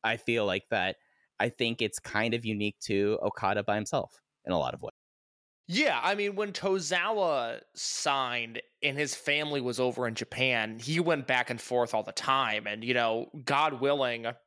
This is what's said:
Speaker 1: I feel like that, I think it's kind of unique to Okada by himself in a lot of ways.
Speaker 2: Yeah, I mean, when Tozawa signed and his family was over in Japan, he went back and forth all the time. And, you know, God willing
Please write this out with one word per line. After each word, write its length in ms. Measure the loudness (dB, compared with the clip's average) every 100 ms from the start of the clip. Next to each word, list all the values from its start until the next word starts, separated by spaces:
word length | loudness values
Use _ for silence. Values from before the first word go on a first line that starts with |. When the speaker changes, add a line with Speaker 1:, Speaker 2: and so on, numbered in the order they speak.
Speaker 1:
I 140 | 0 0
feel 260 | 2 2
like 240 | 4 0 0
that, 260 | 0 0 -2 _ _ _ _
I 80 | -2
think 320 | 0 -2 2
it's 160 | -2 -2
kind 360 | -4 0 0
of 100 | 0
unique 340 | -2 0 -2 -4
to 380 | 0 2 4 2
Okada 400 | -2 0 0 2
by 120 | 0 -2
himself 440 | 0 -4 -4 -12 _ _
in 80 | -2
a 60 | 0
lot 160 | 0
of 80 | -4
ways. 100 | -12 _ _ _ _ _ _ _ -4
Speaker 2:
Yeah, 300 | 2 2 2
I 120 | 0
mean, 200 | 0 -2
when 180 | -2 -4
Tozawa 1080 | -2 0 0 2 0 2 2 2 2 -2 -6 -12
signed 880 | -10 -6 -2 0 2 2 -2 -4 -10 -14 _
and 160 | -2 0
his 160 | -2
family 460 | -2 -2 0 0 -2
was 180 | -2 0
over 300 | 0 0 -2
in 60 |
Japan, 640 | -2 -6 0 2 2 0 -6
he 200 | -4 0
went 280 | 2 0 2
back 240 | 0 0
and 100 | -6
forth 340 | 0 0 2
all 80 | 0
the 100 | -4
time. 540 | -6 0 2 2 -2 -4
And, 160 | -6
you 120 | -2
know, 360 | 2 2 0 -4 -8
God 360 | 0 2 2 2
willing 460 | 0 2 0 -2 -6 -8